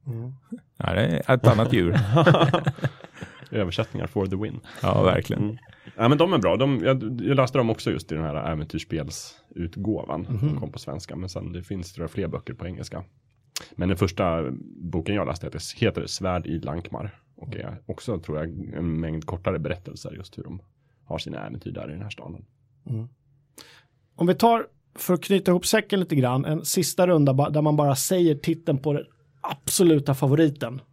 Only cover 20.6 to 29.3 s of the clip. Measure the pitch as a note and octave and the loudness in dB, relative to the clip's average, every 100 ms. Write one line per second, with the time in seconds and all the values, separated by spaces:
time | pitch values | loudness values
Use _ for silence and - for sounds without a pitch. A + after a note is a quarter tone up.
20.6 | _ _ _ _ _ D#2 - B1 G1+ A#1+ | _ _ _ _ _ -8 -6 -10 -10 -12
21.6 | - - A#1+ D#2 G#2 - - - - _ | -10 -10 -10 -10 -12 -12 -14 -16 -20 _
22.6 | _ _ - A2 A#2+ _ _ _ _ - | _ _ -8 -6 -8 _ _ _ _ -20
23.6 | - - _ _ _ - F3 F#3 A#3 A#3 | -20 -20 _ _ _ 0 2 4 6 4
24.6 | - _ _ - - F3+ - G3 F3+ F3 | 0 _ _ -10 0 0 2 2 4 2
25.6 | - A3 G#3+ G3+ F3+ D3+ B2 B2+ D#3 D#3 | 4 2 2 -2 2 2 2 2 0 -2
26.6 | D#3+ - E3+ - F3+ E3 C#3 C3 D3 D3+ | 0 0 0 2 4 6 6 6 2 2
27.6 | D3+ D3+ C#3+ C3+ - F#3 E3+ C#3+ - E3 | 2 4 4 2 2 4 4 4 0 -2
28.6 | - C#3 D3 D3 - _ _ | 0 0 0 -2 -6 _ _